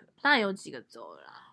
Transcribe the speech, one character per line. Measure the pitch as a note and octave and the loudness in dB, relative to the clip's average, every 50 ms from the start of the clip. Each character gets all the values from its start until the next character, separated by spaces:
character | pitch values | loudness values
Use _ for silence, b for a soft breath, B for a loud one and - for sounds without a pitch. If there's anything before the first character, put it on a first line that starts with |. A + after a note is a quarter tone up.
| - _ _ _ | -20 _ _ _
当 | - C#4+ D4 | 4 4 6
然 | A#3+ | 6
有 | G#3+ G3 | 4 2
几 | F#3+ - - - | 0 -4 -8 -12
个 | C3+ A#2+ | -12 -12
走 | - _ - A#2 G#2 E2 D#2+ | -14 _ -16 -16 -16 -16 -16
了 | C#2+ | -18
啦。 | C2+ C2+ - - - - | -18 -18 -20 -20 -20 -20